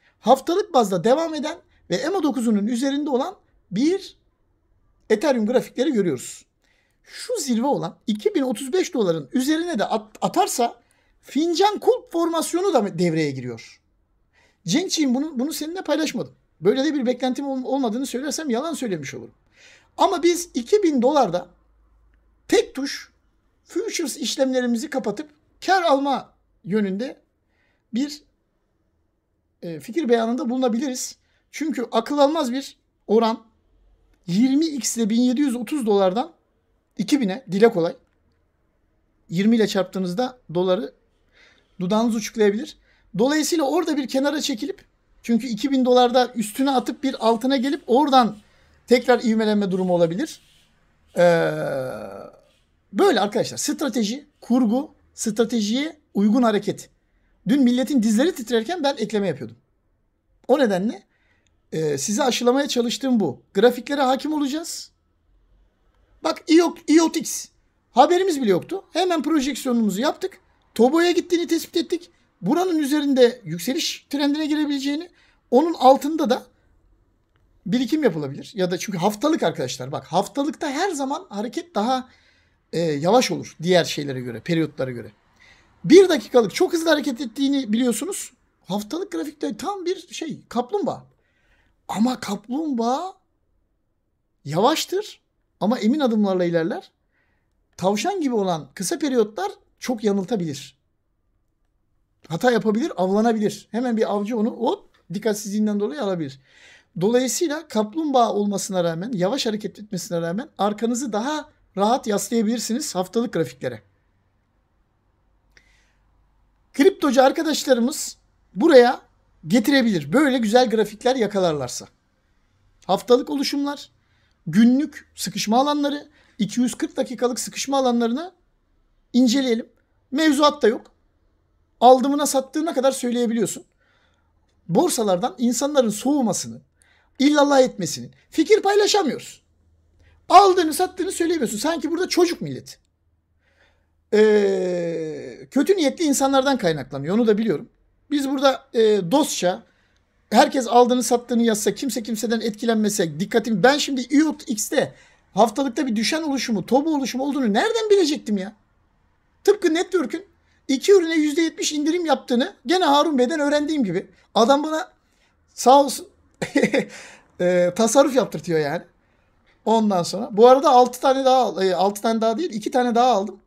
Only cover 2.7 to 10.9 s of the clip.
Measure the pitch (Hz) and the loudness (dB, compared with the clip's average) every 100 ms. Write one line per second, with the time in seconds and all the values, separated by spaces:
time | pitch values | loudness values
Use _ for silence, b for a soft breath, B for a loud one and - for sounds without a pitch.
2.7 | 233 277 285 302 247 339 - _ _ - | -2 -2 -2 -2 -4 -4 -10 _ _ -8
3.7 | 185 302 392 - - _ _ _ _ _ | -2 0 -2 -6 -20 _ _ _ _ _
4.7 | _ _ _ - 214 302 247 214 247 - | _ _ _ -2 0 2 0 0 0 -2
5.7 | - 294 220 175 123 - - _ _ _ | -4 -2 0 0 -4 -8 -18 _ _ _
6.7 | _ _ _ _ - - 466 285 226 277 | _ _ _ _ -14 -6 -6 -2 0 0
7.7 | 196 160 - - 214 - - 262 214 262 | -2 -4 -8 -6 -4 -2 -2 -2 -4 -4
8.7 | 370 - 247 185 165 135 247 262 320 349 | -2 -2 0 0 -2 -2 -2 0 -2 -2
9.7 | 240 - 180 - - 196 349 403 - 233 | -4 -2 -4 -6 -6 -2 0 0 0 -4
10.7 | - _ | -4 _